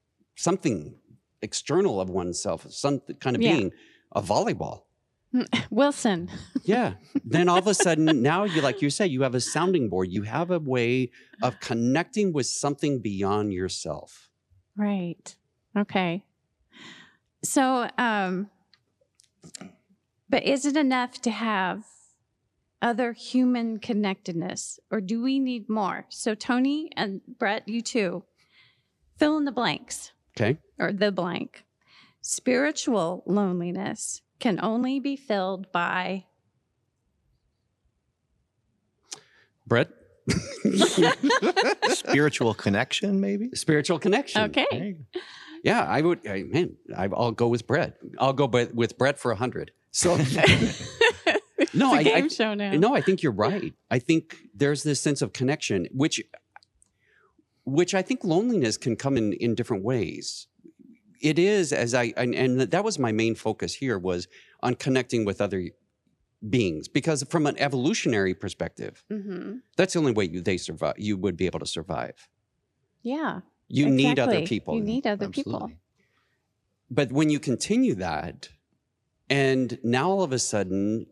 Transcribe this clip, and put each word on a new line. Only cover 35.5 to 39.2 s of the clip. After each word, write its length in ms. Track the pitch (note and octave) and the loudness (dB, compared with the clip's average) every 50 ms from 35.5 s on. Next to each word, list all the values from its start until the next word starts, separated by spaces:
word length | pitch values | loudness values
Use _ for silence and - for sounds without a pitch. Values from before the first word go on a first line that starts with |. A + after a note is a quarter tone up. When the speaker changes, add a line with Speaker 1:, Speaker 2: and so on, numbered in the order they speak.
| G3 F#3 F#3+ _ - | -4 -6 -8 _ -4
Speaker 2:
by 520 | F3 F3 - - F#3 F3+ F3+ F#3+ F#3+ - _ _ _ _ _ _ _ _ _ _ _ _ _ _ _ _ _ _ _ _ _ _ _ _ _ _ _ _ _ _ _ _ _ _ _ _ _ _ _ _ _ _ _ _ _ _ _ _ _ _ _ _ _ _ _ _ - - - | -2 -2 0 -2 -2 -2 -4 -6 -6 -8 _ _ _ _ _ _ _ _ _ _ _ _ _ _ _ _ _ _ _ _ _ _ _ _ _ _ _ _ _ _ _ _ _ _ _ _ _ _ _ _ _ _ _ _ _ _ _ _ _ _ _ _ _ _ _ _ -20 -20 -20